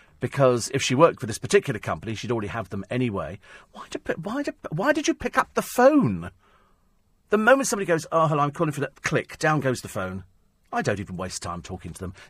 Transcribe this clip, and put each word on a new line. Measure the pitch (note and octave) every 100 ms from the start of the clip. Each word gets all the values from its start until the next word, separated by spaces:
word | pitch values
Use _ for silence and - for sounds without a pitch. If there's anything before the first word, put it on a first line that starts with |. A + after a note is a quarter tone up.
| _ -
because | B2 C3+ C3 A#2+ -
if | C3+
she | -
worked | B2+ E3 -
for | A2
this | G#2
particular | - G3+ C#3+ G#2+
company, | A2 E2 G2+
she'd | G#2+ A2+
already | A#2 G2+
have | A2+ G2+
them | G2+ -
anyway. | B2 B2 F#2+ D2+ - - - -
Why | - -
did, | - - -
why | G3 C4+
did, | D4 - -
why | D#3+ C4+
did | D4+ E4
you |
pick | - A#3+ -
up | -
the | A#3
phone?" | - - C4 D4+ C#3 F2 E2+ _ _ _ _ _ _ _ _ _ -
The | G#3+
moment | A3 C#4 B3
somebody | G#3 F3
goes, | D#3+ -
"Oh, | E3 D#3+
hello, | D3+
I'm | C#3+
calling | D3 D#3
for | C#3+
that," | C#3 -
click, | - C3+ - -
down | D#3 D3+
goes | C3 A#2+
the | G2+
phone. | G#2 F#2 F#2+ - _ _ _ _
I | A#3+
don't | C#3 G2+
even | G2+ F3
waste | F#2 -
time | F2 F2
talking | - F#2 F2
to | -
them. | F2+ -